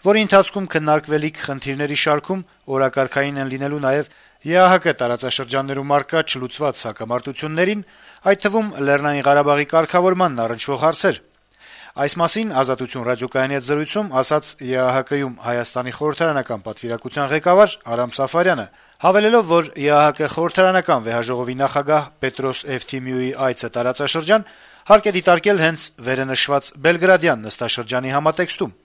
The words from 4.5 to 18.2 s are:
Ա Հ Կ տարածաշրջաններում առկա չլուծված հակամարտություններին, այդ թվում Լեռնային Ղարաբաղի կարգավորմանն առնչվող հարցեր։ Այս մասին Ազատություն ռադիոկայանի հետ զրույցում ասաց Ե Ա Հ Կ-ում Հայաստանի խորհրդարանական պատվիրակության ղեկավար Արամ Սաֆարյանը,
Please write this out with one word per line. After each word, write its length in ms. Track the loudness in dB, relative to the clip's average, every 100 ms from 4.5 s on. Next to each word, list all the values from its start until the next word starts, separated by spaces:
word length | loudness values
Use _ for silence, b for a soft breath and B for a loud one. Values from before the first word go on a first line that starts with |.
| 4
Ա 100 | 6
Հ 80 | 6
Կ 160 | 2 0
տարածաշրջաններում 920 | -2 -2 -2 -4 -2 -4 -2 -6 0 0
առկա 200 | 0 -2
չլուծված 640 | -2 -4 -8 -4 -4 -4 -8
հակամարտություններին, 1000 | -8 -6 -6 -6 -10 -6 -2 0 -2 -8 B B B 0
այդ 120 | 2 0
թվում 200 | -2 -2 -2
Լեռնային 460 | 0 2 2 0 2
Ղարաբաղի 440 | 4 4 2 2 0
կարգավորմանն 680 | 2 2 2 2 0 0 -4
առնչվող 380 | -4 -6 0 0
հարցեր։ 380 | 2 -2 -2 _ _ _ B B B B -6
Այս 140 | -4 0
մասին 360 | 0 0 -2 -2
Ազատություն 520 | 0 -2 -6 -6 -4
ռադիոկայանի 460 | -4 -2 -2 -2 -4
հետ 60 | -2
զրույցում 440 | -4 -2 -6 -2 0
ասաց 260 | 0 0 -4 -12
Ե 120 | -6 -2
Ա 100 | 0 0
Հ 40 | -2
Կ-ում 300 | -4 -4 -8
Հայաստանի 480 | -6 -4 -4 -6 -8 -6
խորհրդարանական 600 | -6 -2 -2 -2 -4 -8
պատվիրակության 640 | -10 -12 -8 -8 -8 -6 -2
ղեկավար 400 | 0 4 6 6 4 -6
Արամ 200 | -2 -2
Սաֆարյանը, 500 | -2